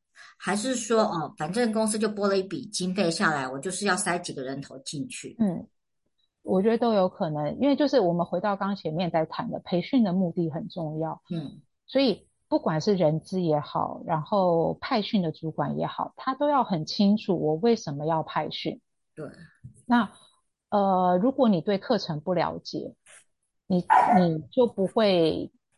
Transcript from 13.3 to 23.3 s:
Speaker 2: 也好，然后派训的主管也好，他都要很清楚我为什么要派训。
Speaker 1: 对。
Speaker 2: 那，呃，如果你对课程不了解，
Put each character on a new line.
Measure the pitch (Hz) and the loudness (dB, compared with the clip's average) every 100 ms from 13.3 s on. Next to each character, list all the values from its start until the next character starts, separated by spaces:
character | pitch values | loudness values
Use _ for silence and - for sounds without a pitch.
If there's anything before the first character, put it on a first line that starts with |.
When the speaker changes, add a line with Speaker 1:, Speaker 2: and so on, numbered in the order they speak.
| 185 | -4
Speaker 2:
也 | 175 147 | 0 0
好， | 147 165 - - - | -2 -4 -4 -6 -4
然 | 160 | -4
后 | 151 208 185 165 160 160 | 0 0 2 2 0 -4
派 | - 247 | -4 -4
训 | 196 214 | 0 0
的 | 175 | 0
主 | 151 160 | -4 -8
管 | 156 147 147 | -4 -4 -2
也 | 160 | -4
好， | - - - | -4 -8 -6
他 | - 269 | -6 -2
都 | 294 | 2
要 | 285 | 2
很 | 226 175 151 | 2 -2 -4
清 | - 202 208 | 2 4 4
楚 | - 170 | 0 0
我 | 151 156 | 0 0
为 | 233 226 | 2 0
什 | - 143 | -2 -6
么 | 147 | -2
要 | 160 | -2
派 | 156 - 156 | -2 -4 -4
训。 | - 160 - _ _ _ - | -6 -8 -8 _ _ _ -16
Speaker 1:
对。 | 143 - 165 _ - - _ | -14 -14 -20 _ -20 -20 _
Speaker 2:
那， | 240 202 - _ _ _ _ _ | 2 2 -6 _ _ _ _ _
呃， | 208 196 185 180 180 | 0 2 4 4 4
如 | 226 | 2
果 | 277 240 | 4 4
你 | 185 | 4
对 | 156 196 | 2 -2
课 | - 214 | 0 -2
程 | - 151 | -2 -6
不 | 170 | -2
了 | 175 110 170 | 0 0 -4
解， | - - - - _ - _ | -10 -10 -10 -14 _ -20 _